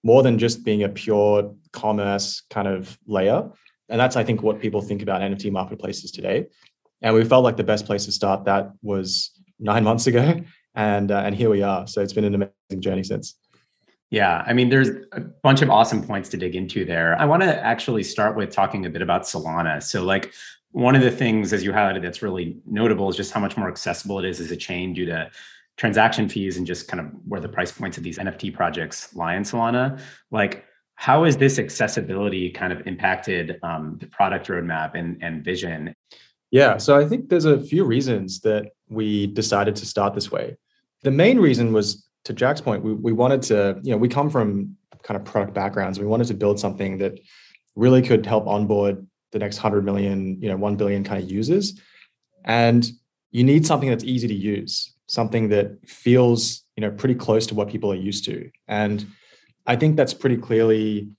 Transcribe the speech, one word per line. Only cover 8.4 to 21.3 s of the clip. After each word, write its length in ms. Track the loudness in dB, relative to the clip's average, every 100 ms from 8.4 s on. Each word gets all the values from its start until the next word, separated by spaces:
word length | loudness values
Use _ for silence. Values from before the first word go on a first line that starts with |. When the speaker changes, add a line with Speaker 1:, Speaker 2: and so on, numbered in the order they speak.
Speaker 1:
that 260 | 0 0 -2 -10
was 480 | -6 -4 -2 -4 -6 _ _ _
nine 240 | 0 2
months 240 | 4 2 2
ago. 340 | 4 4 2 -2 _ _
And, 360 | -2 0 0 0
uh, 120 | 0
and 100 | -2
here 140 | 0 2
we 140 | 2
are. 240 | 2 -2 -4
So 140 | -4
it's 100 | -2
been 120 | 0
an 100 | 0
amazing 460 | 0 -2 _ _ -6
journey 220 | -4 -4
since. 360 | -4 -6 -8 -20 _ _ _ _ _ _ _
Speaker 2:
Yeah, 340 | 0 2 0 0
I 60 |
mean, 160 | 2 4
there's 220 | 4 4 -2 -12
a 80 | -14
bunch 420 | -14 2 4 6
of 80 | 6
awesome 320 | 4 4 0
points 260 | -4 -8 -8
to 80 | -8
dig 180 | -6
into 300 | -6 -6 -6
there. 320 | -4 0 0 2
I 40 |
wanna 220 | 2 4 2
actually 560 | 0 -2 -2 -2 -4
start 340 | -4 -2 -2 0
with 140 | -4
talking 360 | -2 -2 -2 -8
a 40 |
bit 120 | -6
about 200 | -2 -2
Solana. 600 | -2 -8 -6 -2 -2 -4
So, 220 | -4 -4
like, 280 | 0 -2 -4 -16 -20 -20 _
one 220 | 0 4
of 80 | 6
the 80 | 4
things, 420 | 2 0